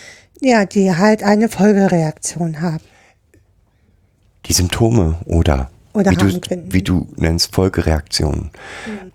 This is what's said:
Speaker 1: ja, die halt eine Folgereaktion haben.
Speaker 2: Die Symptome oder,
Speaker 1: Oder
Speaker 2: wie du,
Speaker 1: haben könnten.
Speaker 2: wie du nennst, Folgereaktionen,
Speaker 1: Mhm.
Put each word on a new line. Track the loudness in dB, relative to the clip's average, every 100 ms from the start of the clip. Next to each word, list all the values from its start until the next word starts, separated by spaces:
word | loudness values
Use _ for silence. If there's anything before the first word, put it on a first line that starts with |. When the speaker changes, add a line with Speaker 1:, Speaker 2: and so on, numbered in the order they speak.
| -20 -20 _ _
Speaker 1:
ja, | 2 2
die | 2 2 2
halt | 4 2 2
eine | 2 2 0
Folgereaktion | 2 4 4 4 2 0 -4 -10 -6 -6 -4
haben. | -6 -6 -10 _ _ _ _ _ _ _ _ _ _ _ _ _ _ _ -4
Speaker 2:
Die |
Symptome | -2 -2 0 2 2 2 -2
oder, | -2 0 2 0 -2 -12 _
Speaker 1:
Oder | -2 2
Speaker 2:
wie |
du, | 2 2
Speaker 1:
haben | 0
könnten. | -6 -8 -2
Speaker 2:
wie | -2
du | 0 -2 -2 -2
nennst, | -2 0 -2
Folgereaktionen, | 0 0 0 0 -2 -2 -4 -4 -4 -8 -14 -18 -16 -14
Speaker 1:
Mhm. | -14 -16